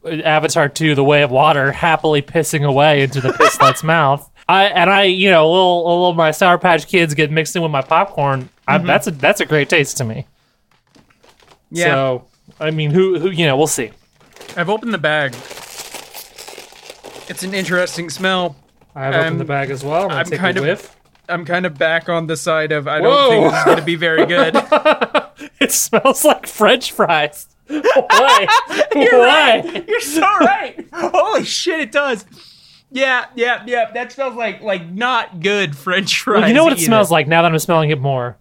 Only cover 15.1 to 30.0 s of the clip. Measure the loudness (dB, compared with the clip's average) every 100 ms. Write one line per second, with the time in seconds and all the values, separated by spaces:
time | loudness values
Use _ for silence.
15.1 | -2 -2 -8 -18 -18 -18 -18 -16 -18 -18
16.1 | -20 -20 -20 -20 -20 -20 -20 -20 -20 -20
17.1 | -20 -16 -12 -8 -6 -2 -2 -2 -6 -10
18.1 | -6 -2 -2 -4 -8 _ _ _ -8 -2
19.1 | -2 -2 -4 -4 -4 -4 -8 -4 -2 -2
20.1 | -4 -4 -2 -2 -2 -2 -4 -10 _ _
21.1 | _ -10 -8 -4 -4 -4 -2 -2 -2 -2
22.1 | -4 -4 -6 -2 -2 -2 -4 -2 0 2
23.1 | 4 4 4 2 2 2 0 0 -2 0
24.1 | 0 2 2 2 0 0 0 2 0 0
25.1 | -4 -6 _ -20 _ -2 -2 -2 0 0
26.1 | 2 2 0 -4 0 2 2 -2 -2 0
27.1 | 2 0 -6 -20 _ _ -2 2 2 2
28.1 | 2 4 2 4 0 0 -4 -2 2 4
29.1 | 6 6 4 4 2 -2 -10 -6 -6